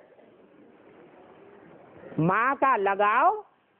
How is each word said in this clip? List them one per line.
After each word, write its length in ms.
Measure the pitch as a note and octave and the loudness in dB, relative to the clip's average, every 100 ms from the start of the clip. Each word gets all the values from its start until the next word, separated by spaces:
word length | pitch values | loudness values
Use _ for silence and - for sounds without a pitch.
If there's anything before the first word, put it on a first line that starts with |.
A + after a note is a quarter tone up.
| - _ - - - - - - - - - - - - - - - - - - - - | -20 _ -20 -20 -20 -20 -20 -20 -20 -20 -20 -20 -20 -20 -20 -20 -20 -20 -20 -20 -14 -4
माँ 340 | D#3+ G3 B3 C#4 | 0 0 0 0
का 180 | C4+ A#3+ | 0 2
लगाव 680 | G3 G3 G#3 A3+ E4 G#4+ - _ _ _ | 0 0 0 2 2 0 -8 _ _ _